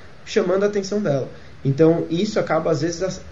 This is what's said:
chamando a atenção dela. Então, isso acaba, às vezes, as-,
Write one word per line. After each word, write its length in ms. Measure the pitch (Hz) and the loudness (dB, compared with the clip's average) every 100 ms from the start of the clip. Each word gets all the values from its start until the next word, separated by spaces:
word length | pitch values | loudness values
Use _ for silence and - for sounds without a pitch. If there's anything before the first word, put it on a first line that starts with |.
| - - - | -18 -18 -2
chamando 380 | - 180 190 | 0 2 2
a 40 | 208 | 2
atenção 340 | 208 190 208 | 0 -2 -2
dela. 260 | 185 139 120 - - - 139 | 0 -2 -4 -12 -18 -4 -2
Então, 400 | 135 160 165 - | 6 6 6 0
isso 300 | 165 208 196 | 0 0 0
acaba, 300 | - 160 170 | 0 0 2
às 100 | 151 | 0
vezes, 200 | 165 170 | 0 -2
as-, 200 | 185 - - | -4 -6 -10